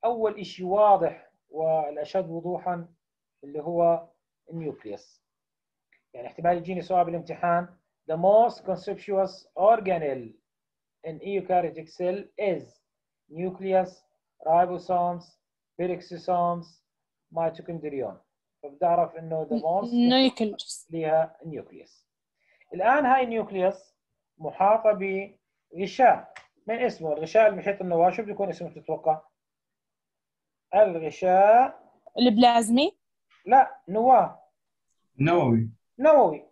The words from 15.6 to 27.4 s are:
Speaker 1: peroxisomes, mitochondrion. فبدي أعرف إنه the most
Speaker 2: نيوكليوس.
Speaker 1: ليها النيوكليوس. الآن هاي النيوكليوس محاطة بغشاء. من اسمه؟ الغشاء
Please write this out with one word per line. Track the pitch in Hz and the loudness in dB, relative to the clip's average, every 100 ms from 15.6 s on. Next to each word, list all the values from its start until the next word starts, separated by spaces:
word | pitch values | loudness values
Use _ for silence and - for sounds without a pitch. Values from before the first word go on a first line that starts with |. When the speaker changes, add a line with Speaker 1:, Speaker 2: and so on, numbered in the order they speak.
| _ - | _ -8
Speaker 1:
peroxisomes, | 180 175 - 170 180 180 175 175 170 _ _ _ _ _ _ 165 | -6 -6 -10 -12 -4 -2 -2 -4 -10 _ _ _ _ _ _ -4
mitochondrion. | 165 160 165 165 151 139 113 92 _ _ _ _ | -4 -6 -12 -10 -8 -8 -8 -10 _ _ _ _
فبدي | 147 143 175 | -20 -4 0
أعرف | 175 170 165 | 0 0 -6
إنه | 165 160 151 | -8 -8 -6
the | 233 | -4
most | 160 185 240 | -2 -4 -2
Speaker 2:
نيوكليوس. | 240 240 254 262 - 220 - - - _ | 0 2 4 2 0 -6 -6 -16 -18 _
Speaker 1:
ليها | 165 156 160 160 - 160 | -6 0 0 0 -6 -16
النيوكليوس. | 139 - - 69 _ _ _ _ _ _ _ _ | -14 -16 -20 -20 _ _ _ _ _ _ _ _
الآن | 180 208 285 262 | -2 2 2 4
هاي | 262 | 2
النيوكليوس | 247 226 208 190 185 196 _ _ _ _ _ _ | 2 -4 -4 -2 -2 -2 _ _ _ _ _ _
محاطة | 160 - 196 220 220 202 196 190 196 _ _ _ _ | -12 0 2 4 2 0 -2 -6 -8 _ _ _ _
بغشاء. | 165 190 - 247 151 - - _ _ - | -10 -8 4 4 4 -4 -20 _ _ -10
من | 233 | -4
اسمه؟ | 247 - 160 | -4 -4 -6
الغشاء | 151 160 220 | -6 0 4